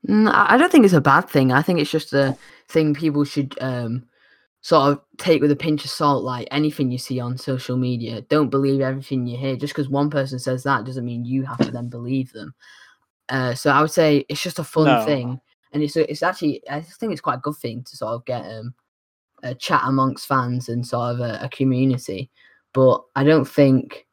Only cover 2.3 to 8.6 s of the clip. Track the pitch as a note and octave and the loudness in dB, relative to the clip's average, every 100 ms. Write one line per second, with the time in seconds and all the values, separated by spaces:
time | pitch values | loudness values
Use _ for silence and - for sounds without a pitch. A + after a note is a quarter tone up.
2.3 | C3+ - - _ E3 D#3 D3 D#3+ D3 C#3+ | -2 -12 -20 _ 0 2 0 0 0 -2
3.3 | - C3+ - C3 B2 A#2+ B2 - _ _ | -2 -6 -6 -6 -4 -4 -6 -10 _ _
4.3 | _ _ _ - E3 C#3 C#3+ _ - - | _ _ _ 2 4 4 0 _ -8 2
5.3 | D#3+ D3 C#3+ D#3+ D3+ - - D3 C3+ B2 | 4 4 0 0 -4 -4 -2 2 2 -2
6.3 | B2 A#2 C#3 D3+ D3 C3 B2+ - B2 A#2+ | -8 -6 -2 -2 0 -2 -2 -6 -6 -6
7.3 | B2+ - C3 - B2+ B2+ B2 A2+ A2+ - | -8 -6 -6 -4 -2 -2 -2 -6 -10 0
8.3 | D3+ C#3+ C#3 | 0 2 2